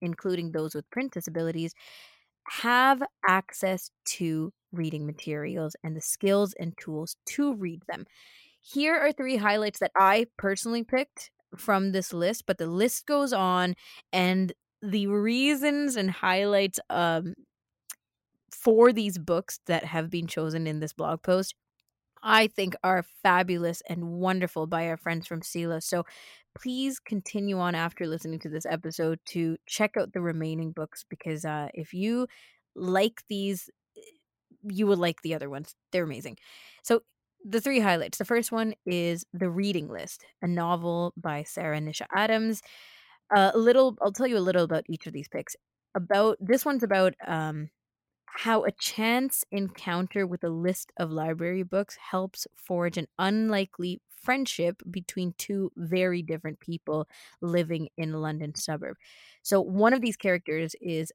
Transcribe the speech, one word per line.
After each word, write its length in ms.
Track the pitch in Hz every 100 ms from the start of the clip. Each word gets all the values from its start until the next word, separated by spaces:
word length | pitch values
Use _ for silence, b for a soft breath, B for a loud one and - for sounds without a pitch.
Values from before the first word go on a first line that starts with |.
including 500 | 175 165 190 180 170
those 220 | 160 156
with 160 | 147 -
print 220 | - 262
disabilities, 600 | 175 165 165 165 165 165 - B B B B B _ -
have 540 | - 233 247 262 262 277 _ 196
access 640 | 185 - - 190 185 - _
to 480 | - - 170 156 160 - _
reading 360 | 175 160 151 147
materials 680 | 151 - 151 151 - 156 -
and 140 | 165 160
the 60 |
skills 520 | - - 196 196 202 -
and 160 | 165 -
tools 400 | - 156 165 -
to 300 | - - 285
read 260 | 220 185 165 -
them. 160 | 170 - B B B B B
Here 340 | - 277 302
are 180 | 330 302
three 240 | 302 262 247
highlights 420 | 208 214 214 -
that 140 | 185 180
I 300 | 190 214 233 -
personally 480 | 196 196 233 233
picked 460 | 226 254 285 - - _ _ 190
from 360 | - 190 196
this 200 | 190 180
list, 320 | 175 175 226 -
but 120 | 185
the 80 | 165
list 400 | 175 240 - -
goes 260 | 285 277
on, 420 | 214 185 180 180 180 B B B
and 400 | 185 180 185 185 - _ _
the 240 | 208 208 196
reasons 920 | 208 214 240 277 285 294 285 285 247
and 140 | 190
highlights, 680 | 175 185 185 202 202 196 - -
um, 420 | 165 170 165 170 - - _ _ _ - - _ _ _ _ _
for 420 | - 233 220 240
these 240 | 226 202 180
books 420 | 160 170 - - -
that 160 | 165
have 260 | 160 165 165
been 160 | 175 170
chosen 400 | - 156 160 160
in 140 | 151
this 120 | 156
blog 300 | - 160 160
post, 320 | - 185 190 - _ _ _ _ _ _
I 260 | 214 220 220
think 260 | - 185 -
are 200 | 185 185 - -
fabulous 600 | 190 180 185 175 170 170 -
and 240 | 175 170
wonderful 540 | 175 185 185 180 160 160
by 220 | 170 165
our 100 | 165
friends 280 | 170 165 170
from 160 | 160
cela. 380 | - 170 170 160
So 240 | - 175 - B B B B
please 440 | - 254 254 269 262
continue 600 | - 208 - 214 202 190
on 160 | 175
after 320 | 170 170 - 170
listening 320 | 165 160 160
to 100 | 160
this 160 | 156 170
episode 540 | 165 160 160 160 160 -
to 300 | 170 165 165 -
check 300 | - 214 220
out 140 | 190
the 80 | 185
remaining 520 | 175 160 160 160 160
books, 320 | 160 156 - -
because, 380 | 165 165 156 160
uh, 220 | 151 147
if 220 | - 156
you 320 | 175 208 240 247 B B B B
like 480 | - 180 190 214 - -
these, 420 | 202 196 185 - _ _ - - _ _ _ _ _
you 240 | 208 190 208
will 120 | 185
like 240 | 175 160
the 120 | 160
other 140 | 156 139
ones. 260 | 139 156 - _
They're 120 | 180
amazing. 320 | 160 123 123 - B B B B
So 200 | - 233 - _ _ _
the 180 | 202 220
three 200 | 277 262
highlights. 380 | 208 170 107 -
The 60 | 196
first 260 | 233 233
one 220 | 226 220 - -
is 380 | 175 170 170 -
The 180 | 175 180
Reading 380 | 175 202 185 147
List, 380 | 87 - - - _
a 40 | 175
novel 680 | 170 170 170 170 170 175 -
by 260 | 165 147
Sarah 380 | 151 - 160 151
Nisha 260 | 156 156 -
Adams. 480 | 190 220 220 220 214 - B B B B B -
A 220 | 202 196 226
little, 400 | 226 247 262 -
I'll 120 | 202
tell 140 | 202 262
you 120 | 226
a 0 |
little 260 | 185 180
about 200 | 165 160 -
each 180 | 160 -
of 60 |
these 160 | 139 147
picks. 280 | - - - _ _ _
About, 440 | 196 170 202 220 -
this 240 | 190 254
one's 180 | 294 269
about, 320 | 226 190 185 - -
um, 420 | 160 156 151 156 _ _ _ _ _ - -
how 280 | 226 220
a 80 | -
chance 720 | - - - 220 240 262 - -
encounter 720 | 202 190 - - 175 185 202 185
with 160 | 175
a 60 | 170
list 440 | 165 175 185 - -
of 120 | 165
library 520 | 160 160 160 170 185
books 340 | 180 190 202 - -
helps 380 | 190 190 - - -
forge 420 | - 180 175 170
an 80 | 156 -
unlikely 840 | 190 214 220 202 196 - 180 180 _
friendship 720 | - - 262 262 - 170 190 180
between 440 | 185 180 185 180 -
two 320 | - 196 190 -
very 440 | 165 185 185 175
different 380 | 160 160 156 151
people 500 | - 165 - 151 156 B B B
living 480 | 175 175 160 165 156 -
in 160 | 160
a 60 | 156
London 340 | 156 156 151 -
suburb. 400 | - 151 - - B B B B
So 180 | - 196
one 340 | - 190 220
of 60 | 262
these 160 | 226 -
characters 580 | 196 180 - 156 160 -
is 320 | 175 160 160